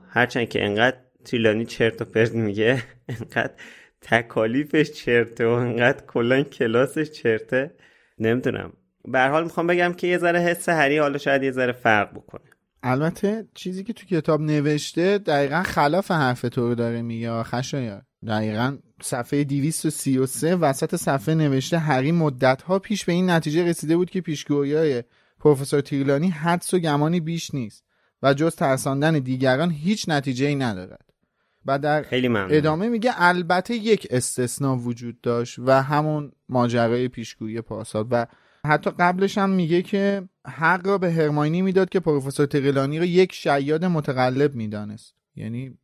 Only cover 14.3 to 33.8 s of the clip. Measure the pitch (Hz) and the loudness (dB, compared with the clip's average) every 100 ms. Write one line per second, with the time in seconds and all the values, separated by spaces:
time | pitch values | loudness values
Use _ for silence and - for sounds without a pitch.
14.3 | 151 151 151 143 151 - - 180 202 196 | 0 2 0 0 -2 -2 0 0 0 0
15.3 | 143 143 156 196 - 147 170 - 170 131 | 0 2 0 -2 2 2 2 0 0 0
16.3 | 123 120 123 120 117 117 117 117 113 117 | 0 -4 -2 -2 0 -2 -4 -6 -6 -6
17.3 | 113 113 120 123 143 117 101 - _ 113 | -6 -4 -6 -4 -6 -6 -10 -16 _ -4
18.3 | 107 107 107 127 139 _ - - 131 120 | -2 -2 -2 -2 -4 _ -14 -8 -6 -2
19.3 | 143 143 143 147 156 160 - 139 131 131 | -2 0 0 0 -2 -4 -2 0 0 0
20.3 | - 156 180 151 135 160 175 - 139 - | 0 0 2 2 0 -2 -4 -2 -2 0
21.3 | 160 151 135 131 170 156 131 139 170 151 | 2 2 0 0 -2 0 0 2 2 0
22.3 | 127 131 131 - 190 - 202 - 175 185 | 2 2 2 0 -2 -2 -4 -2 0 2
23.3 | 170 156 156 170 165 151 170 180 185 170 | 2 0 0 0 0 0 0 0 -4 -6
24.3 | 143 - 143 143 151 156 123 - _ _ | -6 -2 0 0 2 0 0 -6 _ _
25.3 | _ 151 139 143 147 139 139 139 143 185 | _ 4 4 2 0 0 -2 2 2 2
26.3 | 151 165 175 - 185 160 143 156 175 156 | 0 0 0 0 0 2 2 2 0 -2
27.3 | 165 - 143 107 - _ _ _ - 135 | -6 -6 -8 -8 -14 _ _ _ 0 2
28.3 | 139 160 - 143 131 147 135 156 160 127 | 4 2 0 0 0 0 0 2 2 0
29.3 | 131 131 131 175 147 165 214 - 147 135 | 0 2 2 0 -2 -2 -2 0 -2 -2
30.3 | 123 143 143 127 95 92 - _ _ _ | -2 0 0 -2 -4 -10 -18 _ _ _
31.3 | _ _ _ 131 139 147 151 135 127 123 | _ _ _ -4 -2 0 -2 0 0 2
32.3 | 110 95 151 156 156 226 226 240 - 175 | 0 2 2 2 0 -2 0 0 2 2
33.3 | 180 170 180 185 233 | 2 0 0 0 -2